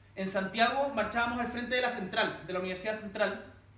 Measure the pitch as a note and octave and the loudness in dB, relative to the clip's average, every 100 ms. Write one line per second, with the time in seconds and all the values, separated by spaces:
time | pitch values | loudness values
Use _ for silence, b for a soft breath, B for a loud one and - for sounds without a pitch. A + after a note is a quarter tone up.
0 | - - F#3+ G3 F#3+ A3+ B3+ C4+ C#4 - | -14 -4 -2 0 0 4 4 4 2 2
1 | - A#3 A#3+ A#3+ A#3 A#3+ A#3+ B3+ B3+ A3 | 0 2 0 0 -2 -4 0 2 2 0
2 | F#3 A3 F#3+ - - F3+ F#3 F#3 G#3+ G#3+ | -2 0 0 -2 -6 -4 -2 -4 -4 -4
3 | G3+ - G3 - - - - | -6 0 0 0 -10 -18 -20